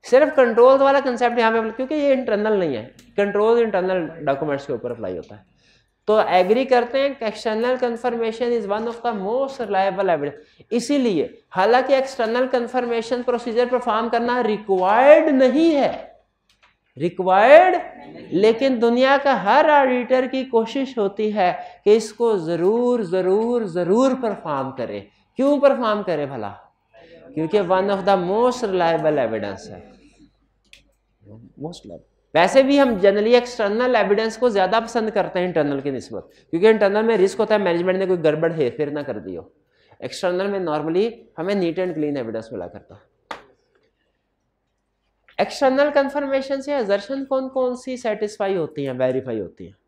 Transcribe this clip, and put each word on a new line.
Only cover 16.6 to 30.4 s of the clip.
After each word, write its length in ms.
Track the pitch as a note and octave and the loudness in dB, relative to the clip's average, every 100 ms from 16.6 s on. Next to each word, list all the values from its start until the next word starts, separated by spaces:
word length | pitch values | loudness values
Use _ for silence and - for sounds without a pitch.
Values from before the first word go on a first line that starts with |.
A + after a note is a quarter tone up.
| _ _ _ - | _ _ _ -6
Required, 800 | E3 F3+ F3+ F#3+ A3+ D4+ F#4 F4 - - - - - | -6 -2 2 4 8 8 8 2 -4 -16 -20 -20 -4
लेकिन 460 | D#3 G#3+ A3+ C4+ B3 | 2 2 4 0 2
दुनिया 380 | A#3 A#3+ C4 C#4 | 0 2 4 2
का 160 | C#4 | 2
हर 360 | A#3+ F#3+ B3+ D#4 | 0 4 4 6
auditor 560 | D4 C4 B3 A#3+ B3+ B3+ | 4 4 0 0 0 0
की 160 | C4 | -4
कोशिश 540 | C4 A#3 A3+ C#4 C4+ B3 | -2 -2 0 -4 -6 -2
होती 320 | G3 G3+ G#3+ | -4 -2 -4
है 500 | G#3+ F3+ E3 - - | 0 0 -2 -10 -4
कि 120 | - A3 | 4 4
इसको 420 | A3+ - A#3 G#3 | 2 -4 0 0
जरूर, 680 | D#3+ E3+ F3+ A3+ B3 B3 | -2 0 0 2 0 0
जरूर, 600 | F#3 F#3 F#3 G3 A3+ A#3+ | 0 -2 2 0 0 -2
जरूर 500 | G#3+ E3 F3 G#3+ C4 | -4 -4 0 2 2
perform 580 | B3+ A#3 G3 E3 C#3+ B2+ | 0 -4 -6 -6 -6 -6
करे। 360 | B2+ A2+ G#2 G2 _ _ - | -8 -8 -8 -14 _ _ -2
क्यों 240 | C4+ C#4+ | 0 4
perform 440 | C#4 B3 A#3 G#3 | 2 2 -2 -2
करे 220 | F#3+ D#3 C#3 | -2 -4 -4
भला? 240 | C3+ G#2 G#2+ - _ _ _ - - - | -8 -12 -14 -20 _ _ _ -20 -20 -14
क्योंकि 260 | D3+ D#3+ G#3 | -8 -2 0
one 280 | F3+ F#3 G3 | 2 0 0
of 160 | G3 | -2
the 140 | F#3 G3 | 0 0
most 460 | F3 G#3 B3 A#3+ | 0 0 0 -2
reliable 540 | G#3+ F#3 E3+ D#3+ D#3 D3 | -4 -2 0 0 0 0
evidence 500 | A#2 A2 G2+ F#2+ - | -2 -4 -6 -10 -14
है, 240 | F#2 - - _ _ - _ | -20 -20 -20 _ _ -20 _